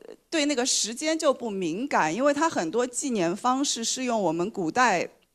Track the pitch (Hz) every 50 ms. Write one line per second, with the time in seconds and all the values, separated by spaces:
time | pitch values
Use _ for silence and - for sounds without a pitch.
0 | - - - - _ _ - 320 285 294 294 240 240 269 - - - 202 240 247
1 | 311 311 320 320 330 294 262 269 247 233 202 190 185 160 156 196 254 285 277 220
2 | 170 156 160 214 269 294 285 285 320 330 320 262 185 165 156 226 247 254 247 -
3 | - 277 240 208 170 165 180 208 - 240 254 262 277 - - 233 226 - - 254
4 | 262 247 233 220 196 170 165 170 175 208 226 - 180 156 156 240 254 233 196 170
5 | - - - _ _ _